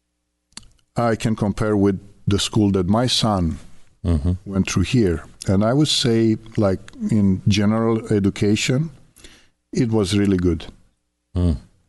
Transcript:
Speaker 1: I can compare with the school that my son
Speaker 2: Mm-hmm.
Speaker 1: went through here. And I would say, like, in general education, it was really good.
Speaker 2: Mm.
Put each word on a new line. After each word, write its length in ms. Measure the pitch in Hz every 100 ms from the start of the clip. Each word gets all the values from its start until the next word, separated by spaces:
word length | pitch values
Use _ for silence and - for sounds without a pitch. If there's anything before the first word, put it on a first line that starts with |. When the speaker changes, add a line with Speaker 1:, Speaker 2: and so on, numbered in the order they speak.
| _ _ _ _ _ - - _ _ -
Speaker 1:
I 200 | 120 110
can 200 | 117 110
compare 400 | 104 - 107 107
with 220 | 101 95 - - -
the 120 | 98
school 320 | - 110 101
that 160 | 95 90
my 200 | 110 127
son 500 | - 117 98 85 76 - - - _
Speaker 2:
Mm-hmm. 280 | 90 82 80 90 -
Speaker 1:
went 220 | 95 92
through 140 | - 87
here. 400 | 127 98 80 - - -
And 160 | 98
I 100 | 107
would 140 | 135 151
say, 480 | - 117 113 110 110 - -
like, 220 | 101 95 - 269 208
in 320 | 110 98 92 -
general 640 | 98 104 113 113 113 -
education, 760 | 107 98 - 104 107 - 131 160 - - _ - - _ _ _
it 200 | - 120
was 260 | 110 92 101
really 200 | 101 95
good. 280 | 87 82 - - _ _ _ _ _ 92
Speaker 2:
Mm. 220 | 87 69 - _